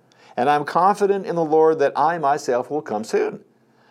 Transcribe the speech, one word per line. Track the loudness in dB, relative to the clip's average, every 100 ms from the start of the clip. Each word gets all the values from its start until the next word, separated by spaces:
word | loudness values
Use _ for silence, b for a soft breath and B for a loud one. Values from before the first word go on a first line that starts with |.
| _ B B -4
"And | 0
I'm | 0
confident | 0 2 2 2 0 0 -2
in | -2
the |
Lord | 2 4 4 4
that | 0 2
I | 0 0
myself | -2 -2 -2 -2 -2
will | -6
come | -6 -8
soon. | -4 -2 -2 -6 _ b b b b